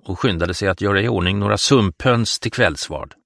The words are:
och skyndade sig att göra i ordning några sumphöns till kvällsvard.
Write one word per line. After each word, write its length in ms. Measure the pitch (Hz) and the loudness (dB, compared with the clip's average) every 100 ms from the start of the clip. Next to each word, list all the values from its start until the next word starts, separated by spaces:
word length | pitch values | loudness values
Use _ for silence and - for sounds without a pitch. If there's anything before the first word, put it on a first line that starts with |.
och 160 | - 90 | -12 -4
skyndade 340 | 127 85 87 | -2 0 -2
sig 140 | 90 98 | -2 -2
att 120 | 92 | 0
göra 200 | 101 98 | 0 2
i 80 | 113 | 2
ordning 300 | 107 87 101 | 0 0 0
några 200 | 101 104 | 0 0
sumphöns 800 | - 139 98 - 131 117 110 - | 2 4 4 0 0 2 0 -4
till 120 | 117 | -6
kvällsvard. 640 | - 101 76 - 73 65 - | 0 0 0 -6 -10 -10 -18